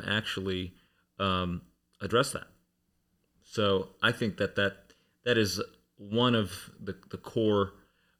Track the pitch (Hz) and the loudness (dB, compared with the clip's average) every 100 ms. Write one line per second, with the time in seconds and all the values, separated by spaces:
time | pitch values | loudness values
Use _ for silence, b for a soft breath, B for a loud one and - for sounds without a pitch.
0 | 98 104 - - 95 92 90 b b b | 0 -2 -2 -6 -4 -4 -6 b b b
1 | b - 98 92 90 87 - _ _ - | b -4 0 0 -2 -4 -10 _ _ -12
2 | 95 113 139 - - _ _ _ _ _ | 0 2 2 -4 -10 _ _ _ _ _
3 | _ _ _ _ - - 101 98 95 - | _ _ _ _ -8 0 2 2 -2 0
4 | 113 - 110 90 98 - 98 - _ _ | 0 2 -2 -2 -2 0 -2 -4 _ _
5 | _ _ - 113 101 92 - _ _ - | _ _ 0 2 2 0 -8 _ _ -18
6 | 101 110 123 117 95 95 - - 95 - | -4 2 4 2 0 -6 -18 -14 -12 -12
7 | - - - 113 107 101 98 b b b | -12 -14 -6 0 4 4 2 b b b
8 | b | b